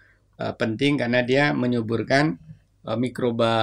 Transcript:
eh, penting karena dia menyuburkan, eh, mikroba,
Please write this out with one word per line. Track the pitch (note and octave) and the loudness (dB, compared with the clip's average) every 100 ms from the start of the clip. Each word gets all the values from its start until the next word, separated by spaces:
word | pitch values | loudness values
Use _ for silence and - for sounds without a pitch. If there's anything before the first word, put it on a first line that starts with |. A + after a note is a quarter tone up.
| _ _ _ - | _ _ _ -10
eh, | A2 | -8
penting | - A#2 A2 C#3+ C#3+ | -4 -4 0 0 0
karena | A#2+ B2 | 2 0
dia | B2 C3+ D3 | 2 2 2
menyuburkan, | C#3+ B2 A#2+ A2 A2+ A2 C3+ D#3 - - - _ _ | 2 0 0 -2 -2 0 2 2 -2 -12 -20 _ _
eh, | - A2+ | -6 -4
mikroba, | B2 - B2 A#2 A2+ A2+ | -4 -2 -2 0 2 2